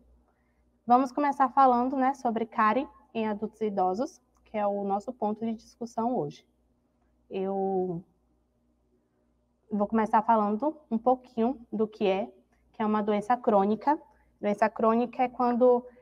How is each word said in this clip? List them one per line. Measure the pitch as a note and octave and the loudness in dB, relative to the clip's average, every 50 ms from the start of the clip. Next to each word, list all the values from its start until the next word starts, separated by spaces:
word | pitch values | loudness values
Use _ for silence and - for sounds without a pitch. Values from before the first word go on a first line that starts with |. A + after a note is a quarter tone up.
| _ _ _ _ _ _ _ _ _ _ _ _ _ _ _ _ _ | _ _ _ _ _ _ _ _ _ _ _ _ _ _ _ _ _
Vamos | - A#3+ B3 C4+ B3+ | 4 4 4 4 2
começar | - C#4+ D4 C#4+ C#4 - C4+ B3 | -2 -2 0 0 2 0 0 2
falando, | - C#4 C4+ C4 B3 A#3+ B3 C4 C#4+ | 4 4 6 6 6 4 2 0 0
né, | C4+ B3+ C4 C#4 | 0 0 0 0
sobre | - - A#3+ G#3+ A3+ A3+ | -2 -2 -2 -2 -2 -4
cárie | A3+ - - A3 G#3+ G#3+ B3+ D4 - - - _ _ | -4 -2 0 2 2 2 0 -2 -6 -10 -20 _ _
em | - A3+ A3 | -6 -4 -4
adultos | G#3+ G#3 G3+ A3 G#3+ - - | -4 -4 -4 -6 -8 -8 -6
e | A3 | -6
idosos, | G#3+ G3 G3 F#3 F#3 F#3 G#3 C4+ - - - _ _ _ _ _ | -4 0 0 0 0 0 -2 -4 -6 -8 -14 _ _ _ _ _
que | _ - | _ -6
é | G#3+ G#3 | -4 -2
o | G3+ G3+ G3+ G3+ | -2 -2 -4 -4
nosso | G3+ G3 G#3 - - | -4 -4 -4 -6 -8
ponto | B3 - G#3+ G#3 G#3+ G#3+ A3+ | -10 -6 -4 -4 -4 -4 -6
de | A3+ A3+ | -6 -8
discussão | A3 - - - - A#3+ A#3 - - A3 A#3+ B3+ | -8 -12 -18 -16 -14 -14 -10 -6 -4 -4 -2 -2
hoje. | G3 D3+ D3 D#3 - _ _ _ _ _ _ _ _ _ _ _ _ _ _ _ _ _ - | -2 -4 -4 -8 -14 _ _ _ _ _ _ _ _ _ _ _ _ _ _ _ _ _ -12
Eu | - F#3+ F#3+ F#3+ G3 G3 F#3+ G3 G3 F#3 F#3 F#3 E3+ E3+ - _ _ _ _ _ _ _ _ _ _ _ _ _ _ _ _ _ _ _ _ _ _ _ _ _ _ _ _ _ _ _ _ - | -8 -6 -6 -4 -4 -4 -2 -2 -2 -2 -2 -2 -4 -8 -10 _ _ _ _ _ _ _ _ _ _ _ _ _ _ _ _ _ _ _ _ _ _ _ _ _ _ _ _ _ _ _ _ -6
vou | G#3+ G3+ G#3 | -4 -4 -2
começar | G#3 A3 A3+ G#3+ G#3 - A3+ | 0 0 0 0 2 2 2
falando | G#3 - A#3 A3 G#3 G3+ G#3+ G#3+ C#4+ D4+ D#4 - _ - | 4 4 4 4 2 2 0 -2 -2 -4 -4 -6 _ -6
um | A3+ | -6
pouquinho | A3+ - B3 C4 B3+ - - - A3+ A3 A#3+ C#4 - - - | -2 2 0 0 0 -2 -8 -4 -2 -2 -2 -2 -4 -10 -8
do | - G#3 A3 | -4 -4 -4
que | G#3+ - - A3 | -4 -4 -2 0
é, | F#3+ F#3+ F#3+ A3+ - - _ _ _ _ _ _ _ | 0 0 0 -2 -6 -10 _ _ _ _ _ _ _
que | _ - | _ -4
é | A3 | -2
uma | G#3+ G#3+ G#3+ G3+ | 0 0 0 0
doença | G#3+ G#3 G#3 G3+ - B3 | 0 -2 -2 0 -2 -2
crônica. | B3 - B3 G#3+ G3 F#3+ G#3 G#3+ G#3+ - C#4+ D4+ E4 - _ _ _ _ _ _ - | -2 2 2 2 4 4 2 0 0 0 0 0 -2 -2 _ _ _ _ _ _ -6
Doença | - G#3 G#3 G#3 A3 G#3+ | -4 -2 0 0 0 -2
crônica | - - A3+ A3 A3 A#3 B3 B3 - - | 0 0 2 2 2 2 0 -2 -2 -2
é | B3+ | -2
quando | B3 B3+ - B3 A#3+ B3 A#3 B3+ B3+ B3 A#3+ B3 - - - | -2 -2 -2 0 0 2 4 4 4 4 4 0 -6 -18 -20